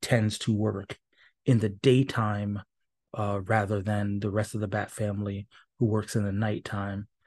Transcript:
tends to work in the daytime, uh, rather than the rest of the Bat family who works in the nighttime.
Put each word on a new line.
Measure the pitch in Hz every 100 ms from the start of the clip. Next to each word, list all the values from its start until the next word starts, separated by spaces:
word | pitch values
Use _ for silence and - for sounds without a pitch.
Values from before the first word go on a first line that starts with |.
tends | - 120 107 -
to | -
work | 104 107 101 104 - _ _ _ _
in | - 120
the | 104
daytime, | 98 135 127 135 - 107 104 101 104 - _ _ _ _
uh, | - 104 101
rather | 95 110 101 104
than | 98 104 101 101
the | 104
rest | 104 104
of | 107
the | 104
Bat | 107 -
family | - 104 101 101 98 101 - _ -
who | 117
works | 107 104
in | 113
the | 101
nighttime. | 98 110 107 - 101 101 98 101 _